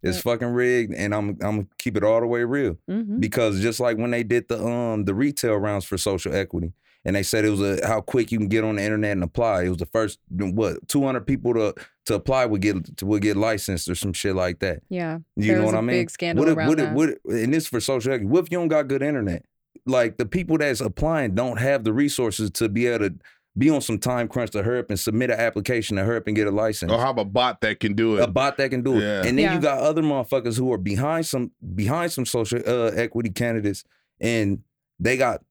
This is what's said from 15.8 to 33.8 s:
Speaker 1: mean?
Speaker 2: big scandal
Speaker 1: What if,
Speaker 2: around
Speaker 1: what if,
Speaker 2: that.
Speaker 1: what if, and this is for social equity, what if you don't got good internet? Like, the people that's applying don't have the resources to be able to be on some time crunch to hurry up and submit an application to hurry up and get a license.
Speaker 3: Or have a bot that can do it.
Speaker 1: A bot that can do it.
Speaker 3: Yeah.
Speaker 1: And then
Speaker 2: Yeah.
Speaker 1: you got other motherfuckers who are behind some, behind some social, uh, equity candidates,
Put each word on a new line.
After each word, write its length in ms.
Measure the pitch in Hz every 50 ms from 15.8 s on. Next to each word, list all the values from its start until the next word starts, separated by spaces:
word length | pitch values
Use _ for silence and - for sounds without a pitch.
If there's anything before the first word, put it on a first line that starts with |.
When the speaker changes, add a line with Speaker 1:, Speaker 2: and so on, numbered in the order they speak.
Speaker 1:
mean? 140 | 113 120 123 -
Speaker 2:
big 120 | 175 165
scandal 340 | - - - - - 113 143
Speaker 1:
What 80 | 160
if, 60 | 160 160
Speaker 2:
around 100 | 160 156
Speaker 1:
what 100 | 156 156
if, 60 | -
Speaker 2:
that. 80 | - -
Speaker 1:
what 140 | 135 156 151
if, 80 | - - _
and 280 | - - 117 110 120 143
this 120 | 160 156
is 40 | -
for 100 | - 120
social 320 | - - 135 127 110 131
equity, 140 | 135 123 104
what 200 | 98 127 180 180
if 60 | 156
you 60 | 170 180
don't 120 | 170 165
got 180 | 156 151 147 131
good 160 | 139 135 135
internet? 420 | 147 151 135 110 98 85 85 - _ _ _ _ _ _ - _
Like, 320 | 127 131 127 120 117 104 -
the 80 | 120
people 320 | 104 - 180 180 165 160 160
that's 240 | 151 147 131 104
applying 540 | 131 113 95 - - 156 165 160 139 113 92
don't 220 | 98 120 131 120 104
have 240 | 120 135 139 139 113
the 100 | 110 107
resources 560 | 123 143 143 - - 123 113 98 - 110 104
to 180 | 92 - 117 113
be 180 | 101 110 120 120
able 220 | 120 113 107 98
to 60 | 85 - _ - _ _ _ _ _
be 140 | - 117 151
on 120 | 156 143
some 180 | - - 117 101
time 280 | - 123 123 123 120 110
crunch 220 | - 127 120 107
to 120 | - 104 98
hurry 160 | 113 120 123
up 100 | 120 -
and 100 | 104 92
submit 300 | - - 107 110 127 123
an 100 | 113 107
application 580 | 117 117 110 107 101 - 127 117 107 - 107 98
to 60 | 95
hurry 140 | 107 117 113
up 80 | -
and 100 | - 104
get 120 | 107 107 104
a 40 |
license. 400 | 98 104 107 113 107 - - 85
Speaker 3:
Or 80 | 110 117
have 200 | 120 135 131 117
a 40 | 104
bot 360 | 101 95 123 123 127 110 -
that 180 | - 110 107 -
can 140 | - 107 101
do 240 | 104 113 113 107 101
it. 60 | 113
Speaker 1:
A 40 | -
bot 300 | 92 127 131 139 - -
that 140 | 139 127
can 100 | 135 127
do 160 | 120 135 131 113
it. 40 | 104
Speaker 3:
Yeah. 140 | 104 104 101
Speaker 1:
And 180 | - - 123 135
then 80 | -
Speaker 2:
Yeah. 80 | - -
Speaker 1:
you 60 | -
got 160 | 139 151 139 135
other 240 | 135 151 156 160
motherfuckers 560 | 156 156 147 135 123 - - 135 113 120 113 117
who 160 | 127 131 127
are 60 | 104
behind 480 | 92 101 101 95 127 147 160 165 165 -
some, 240 | - 131 123 - _ _ - - 90
behind 360 | 92 104 104 143 170 175 170
some 140 | - - 127
social, 340 | - - 131 113 104 117 120 -
uh, 220 | - 120 123 117 113 80
equity 340 | 87 117 113 - 113 120 117
candidates, 540 | 92 - 120 120 117 113 104 104 98 -